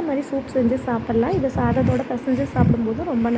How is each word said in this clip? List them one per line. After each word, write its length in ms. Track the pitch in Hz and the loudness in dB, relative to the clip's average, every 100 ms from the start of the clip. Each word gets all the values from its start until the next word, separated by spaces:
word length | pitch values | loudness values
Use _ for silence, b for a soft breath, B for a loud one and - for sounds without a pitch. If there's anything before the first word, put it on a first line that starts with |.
| 330 | -2
மாதிரி 160 | 277 277 | -4 -4
சூப் 240 | 277 - 262 | -6 -2 0
செஞ்சு 220 | 233 254 - | 0 0 -2
சாப்பிட்லாம். 460 | 233 226 226 247 381 | -4 0 0 2 0
இதை 120 | 262 254 | 0 0
சாதத்தோட 460 | 240 262 247 247 262 | 0 2 2 2 -2
பிசைஞ்சு 340 | 247 - 254 277 | -4 -2 0 0
சாப்பிடும்போது 560 | 262 240 233 220 226 339 | 2 4 4 0 -2 -2
ரொம்ப 180 | 247 226 | 0 0